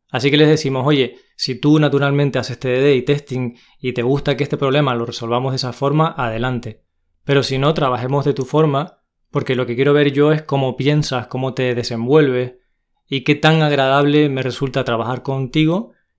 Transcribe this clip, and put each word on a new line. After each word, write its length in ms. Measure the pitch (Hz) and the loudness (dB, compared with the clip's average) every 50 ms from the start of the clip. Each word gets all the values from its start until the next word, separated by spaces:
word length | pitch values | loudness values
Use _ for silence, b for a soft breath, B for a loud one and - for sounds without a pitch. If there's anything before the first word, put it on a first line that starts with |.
| _ _ | _ _
Así 220 | - 127 123 143 | -4 0 0 2
que 60 | 135 147 | 4 4
les 100 | 156 151 | 6 4
decimos, 400 | 156 156 - 139 135 131 123 147 | 4 2 0 -2 -4 -2 0 2
"Oye, 300 | 151 139 123 - B B B B B | 2 2 2 0 B B B B B
si 240 | - - - 127 123 | -10 -8 -8 -6 0
tú 200 | - 147 151 156 | 2 4 4 6
naturalmente 600 | 151 143 139 143 143 143 143 143 143 139 120 131 | 4 2 2 2 0 2 2 2 0 0 0 -2
haces 200 | 117 - 123 - | -4 -4 -8 -6
T 100 | - 127 | -4 -2
D 100 | 123 131 | 0 2
D 160 | 135 147 139 | 4 4 4
y 60 | 127 | 2
testing 560 | 120 - 143 147 - - 127 127 127 120 b b b b b b | 2 0 -2 -2 -2 -6 -6 -6 -6 -6 b b b b b b
y 100 | - 127 | -8 -6
te 120 | 123 123 117 | -4 -2 0
gusta 340 | 123 139 143 - 147 139 120 | 0 0 0 0 -2 -2 -2
que 60 | 143 | -2
este 120 | - 151 | -4 -4
problema 400 | 143 143 135 135 147 147 135 123 | -2 -2 0 0 0 0 0 -2
lo 100 | 117 117 | -2 -4
resolvamos 460 | 120 - - - 117 117 123 131 135 | -6 -8 -8 -6 -4 -2 -2 -2 -2
de 60 | 131 127 | -4 -4
esa 160 | - 123 117 | -6 -8 -6
forma, 400 | - 139 139 147 156 156 165 - | -4 -2 0 2 2 0 0 -2
adelante. 680 | - 127 117 110 110 120 127 127 117 - 110 107 - _ _ _ _ _ _ _ _ _ | -4 -4 -4 -4 -4 -4 -4 -4 -6 -8 -10 -16 -16 _ _ _ _ _ _ _ _ _
Pero 160 | - 139 139 | 0 0 0
si 160 | 135 - 131 131 | 0 0 -2 0
no, 160 | 135 147 160 | 0 0 0
trabajemos 500 | - 156 131 123 113 123 127 139 143 131 | 0 0 0 -2 -2 -2 -2 -2 -2 0
de 120 | 147 135 | -2 -2
tu 100 | 135 131 | -2 -4
forma, 540 | - - 156 156 151 135 135 151 - - _ _ _ _ _ _ _ | -2 0 0 2 2 0 -2 -4 -6 -12 _ _ _ _ _ _ _
porque 240 | - 143 123 - 131 | -6 -6 -2 -2 -2
lo 100 | 120 127 | -2 -2
que 100 | 120 120 | -2 -2
quiero 180 | 117 135 143 143 | 0 2 4 4
ver 180 | 147 147 143 | 4 4 2
yo 200 | 131 143 147 151 | 4 4 4 4
es 120 | 156 151 151 | 2 0 -2
cómo 340 | - 143 139 135 127 120 - | -4 -2 -2 -2 -2 -4 -2
piensas, 480 | 131 143 151 151 147 - 131 - - | 0 0 2 2 0 -2 -4 -6 -6
cómo 300 | - - 127 131 131 120 | -6 -6 -6 -6 -4 -4
te 180 | - 131 127 120 | -2 -2 -2 -2
desenvuelves 800 | 120 120 - 120 117 117 127 143 156 151 135 127 123 127 123 - _ _ _ _ _ _ _ _ _ _ _ | -2 -4 -6 -6 -4 0 2 4 4 4 4 0 -2 -4 -4 -8 _ _ _ _ _ _ _ _ _ _ _
y 160 | 143 131 123 | -6 -4 0
qué 100 | - 147 | 0 0
tan 300 | 143 - 156 160 160 156 | 2 4 2 4 4 2
agradable 680 | 147 147 139 135 131 135 143 143 147 147 151 151 147 | 2 2 2 2 2 2 2 2 4 4 4 2 2
me 140 | 135 131 127 | 0 -2 -4
resulta 400 | 123 117 - 143 135 131 139 127 | -4 -4 -4 -6 -4 -2 -4 -2
trabajar 400 | 131 117 113 110 113 127 120 - | -2 -2 -2 -2 -4 -4 -6 -6
contigo 680 | - 135 135 135 123 - 156 156 156 170 196 233 b b b b b b | -6 -6 -4 -6 -2 0 0 2 2 2 0 -4 b b b b b b